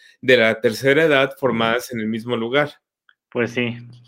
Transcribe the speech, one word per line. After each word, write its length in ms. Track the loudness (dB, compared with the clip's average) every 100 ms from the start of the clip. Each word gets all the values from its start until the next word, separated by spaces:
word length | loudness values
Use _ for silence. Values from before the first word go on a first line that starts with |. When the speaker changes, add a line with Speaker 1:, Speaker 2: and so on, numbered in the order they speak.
| -20 _
Speaker 1:
de 160 | 4 4
la 240 | 4 2
tercera 440 | -2 0 2 2
edad 300 | 4 2 0 -2
formadas 540 | -2 0 0 -2 -4
en 80 | -8
el 80 | -6
mismo 280 | -8 -6 -6
lugar. 360 | -2 -2 -2 -6 _ _ _ _ _
Speaker 2:
Pues 200 | -6 -4
sí, 260 | -2 -6 -6 -16 -20